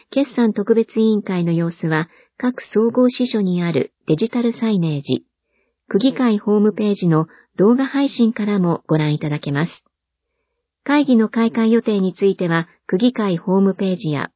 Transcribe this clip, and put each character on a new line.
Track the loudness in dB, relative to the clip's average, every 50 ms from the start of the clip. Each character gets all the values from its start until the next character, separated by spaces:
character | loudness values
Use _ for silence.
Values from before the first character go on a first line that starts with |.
| _ _
決 | -2 -2 -2 0
算 | 0 0 0 0
特 | 0 -2 0 2 2
別 | 2 0 0 -2 0
委 | 2 2
員 | 2 0
会 | -2 -2 -2 -2
の | 0 0
様 | 0 0 0 -2
子 | -4 -6 -4 -2
は | -2 -2 -2 -6 _ _ _ _ _
各 | -6 -4 -4 -4 -6
総 | -12 -4 -2 0 0 2
合 | 2 2 2 2
支 | 2 0 -2
所 | -2 -2 -2
に | 0 0 0 0 -2
あ | 0
る | 0 -2 -2 -4 _ _ _
デ | -2 0
ジ | 0 0 -2
タ | -2 -2
ル | -2 -2
サ | -2 -2 -2 -2
イ | 0 0
ネ | 0 -2 -4 -4
ー |
ジ、 | -4 -4 -4 -4 -4 _ _ _ _ _ _ _ _ _ _ _ _ _
区 | -2 0
議 | 2 0 0
会 | 0 0 0 0 0
ホ | 0 0 2 2
ー |
ム | 2 2
ペ | 0 0 -2 -2
ー | -2
ジ | 0 0 2
の | 2 2 0 -2 -8 -20 _ _ _
動 | 2 4 4 4
画 | 2 0
配 | -2 -2 -2 -2 0
信 | 0 0 0 0
か | 0 -2 -4
ら | -2 0 0
も | 0 0 0 -2 -2
ご | -2 0
覧 | 0 0 0
い | -2 -2
た | -4 -4
だ | -6 -6
け | -6 -4
ま | -2 -2 -4
す。 | -4 -6 -14 _ _ _ _ _ _ _ _ _ _ _ _ _ _ _ _ _ _ _ _ _
会 | 0 0 0 2
議 | 4 4
の | 2 2 2
開 | 0 0 0 0
会 | 0 0 2 2
予 | 2 2
定 | 2 0 0 0
に | 0 -2 -2
つ | 0 0
い | 0 0
て | 0 -2
は、 | 0 0 0 -2 -4 _ _ _
区 | -4 -2 2
議 | 2 0
会 | 0 0 -2 -2 -2 -2
ホ | -2 0 2 2
ー |
ム | 2 2 0
ペ | -2 -4 -4 -4
ー |
ジ | -4 -4 -4
や | -4 -4 -6 -8 _